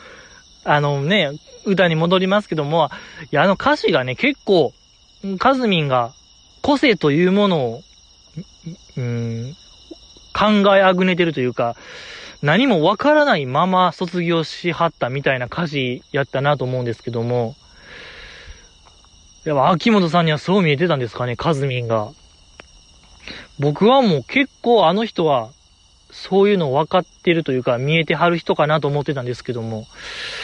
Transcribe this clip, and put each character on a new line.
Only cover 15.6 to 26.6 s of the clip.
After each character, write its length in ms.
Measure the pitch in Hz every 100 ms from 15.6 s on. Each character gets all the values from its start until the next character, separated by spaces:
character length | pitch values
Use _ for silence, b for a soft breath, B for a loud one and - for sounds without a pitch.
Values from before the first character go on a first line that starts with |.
| 170
詞 360 | 147 127 127 -
や 100 | 139
っ 40 | 135
た 160 | 165
な 160 | 147 139
と 60 |
思 160 | 127 127
う 20 |
ん 20 |
で 80 | 120
す 100 | 110
け 80 | -
ど 120 | 117
も、 340 | 117 123 113 135 B B B B B B B B B B B B _ _ _ _ _ _
や 100 | 160
っ 20 | 143
ぱ 140 | 143
秋 200 | 175 233
元 200 | 208 170
さ 100 | 175
ん 60 | 165
に 60 |
は 60 | 151
そ 200 | - 202
う 40 |
見 100 | 165
え 40 | 139
て 100 | 175
た 100 | 143
ん 20 |
で 80 | 120
す 60 |
か 100 | -
ね、 120 | 123 117
カ 180 | 170
ズ 120 | 143 139
ミ 140 | 123
ン 80 | 117
が。 220 | 113 107 - _ _ _ - - _ _ _ _ - B B B -
僕 280 | 143 147 208
は 160 | 269
も 160 | 233 147
う 60 |
結 280 | - 269 269 _
構 260 | 240 233 165
あ 60 |
の 140 | 196 226
人 180 | -
は 240 | 160 131 110 - _ _ _ _ _
そ 320 | - - 190
う 80 | 202
い 40 |
う 40 |
の 160 | 196